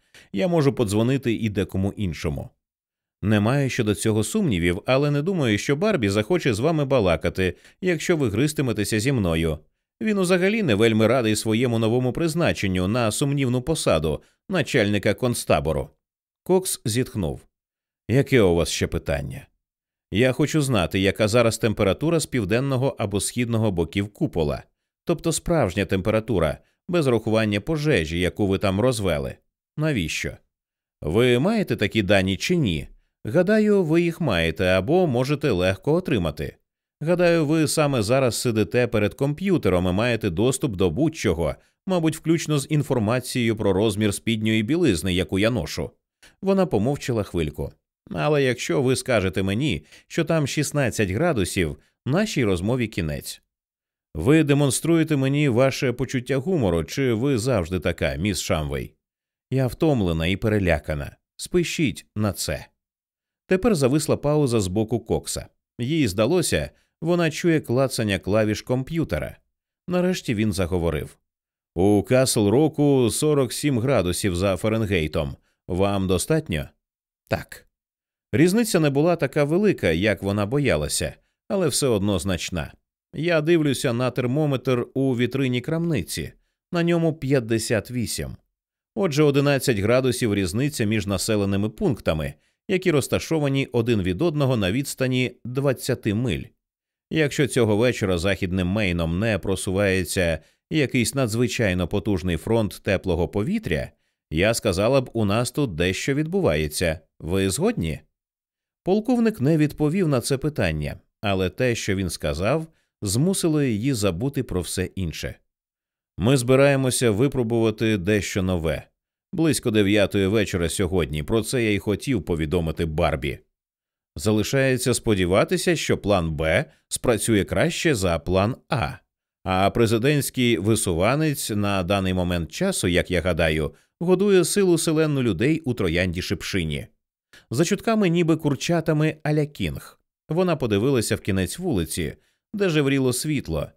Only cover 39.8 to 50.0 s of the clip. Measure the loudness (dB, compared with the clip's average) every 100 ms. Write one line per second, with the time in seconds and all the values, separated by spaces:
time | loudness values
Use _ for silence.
39.8 | 2 2 0 0 0 2 0 0 -2 0
40.8 | 0 2 0 0 -2 0 -2 -6 _ _
41.8 | -4 0 0 0 0 0 0 -2 0 0
42.8 | 0 0 0 0 -2 0 0 2 2 2
43.8 | 2 2 0 0 -2 0 2 2 2 2
44.8 | 2 2 0 0 0 2 2 0 -4 -6
45.8 | -8 -10 _ _ -20 _ 0 2 2 2
46.8 | 0 -2 -2 -4 -2 -2 -4 -4 -10 -12
47.8 | _ _ -10 -4 0 2 2 -2 -2 0
48.8 | 2 0 0 0 0 0 -2 0 -2 -4
49.8 | -8 -20